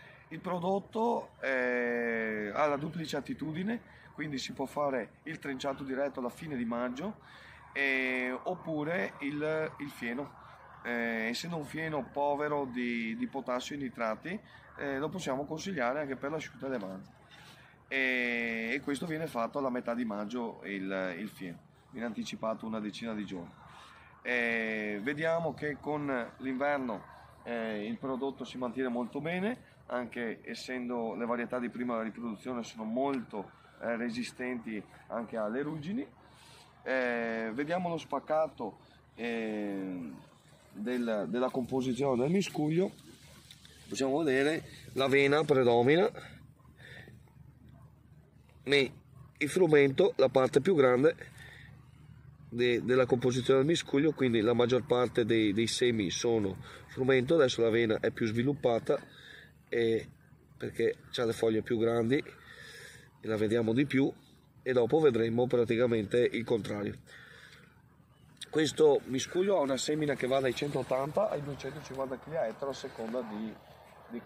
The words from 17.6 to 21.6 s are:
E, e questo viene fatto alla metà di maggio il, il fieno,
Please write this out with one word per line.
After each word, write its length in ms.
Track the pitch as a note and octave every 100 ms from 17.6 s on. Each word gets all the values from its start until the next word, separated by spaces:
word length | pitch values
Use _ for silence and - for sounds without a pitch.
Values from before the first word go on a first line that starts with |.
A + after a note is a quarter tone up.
| - - _
E, 840 | C3+ C3 B2+ A#2+ A#2+ A#2 A2+ A2+
e 80 | C#3
questo 260 | C#3 C#3 F3
viene 220 | D#3 D#3+
fatto 300 | A#2+ A#2 C#3+
alla 120 | C3+
metà 240 | B2 A#2
di 100 | A#2
maggio 560 | A#2 G#2 G#2 B2 A#2 -
il, 500 | E2+ G2+ F#2+ F#2+ F#2 F2
il 100 | G#2
fieno, 300 | - F#2 D#2+